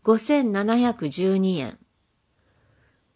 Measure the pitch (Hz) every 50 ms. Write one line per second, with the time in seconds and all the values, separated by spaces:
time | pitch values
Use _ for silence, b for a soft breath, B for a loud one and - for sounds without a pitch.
0 | - - 220 220 - - 294 285 262 226 202 196 202 214 226 240 247 240 233 -
1 | 170 147 143 175 180 190 190 190 190 190 185 160 131 113 - - _ _ _ _
2 | _ _ _ _ _ _ _ _ _ _ _ _ _ _ _ _ _ _ _ _
3 | _ _ _